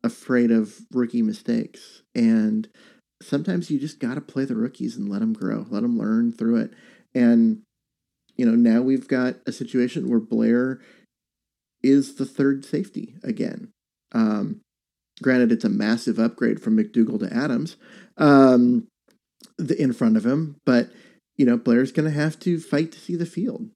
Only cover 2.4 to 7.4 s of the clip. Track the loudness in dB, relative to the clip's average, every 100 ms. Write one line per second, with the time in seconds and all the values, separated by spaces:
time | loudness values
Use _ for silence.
2.4 | 2 -2 -6 _ _ _ _ _ -6 -4
3.4 | -2 -4 -4 -6 -6 -8 -8 -8 -8 -6
4.4 | -4 -4 -4 -6 -10 -6 -6 -4 -2 -2
5.4 | -4 -6 -6 -4 -2 -2 0 0 0 -2
6.4 | -2 0 -2 -10 -20 _ _ 2 4 6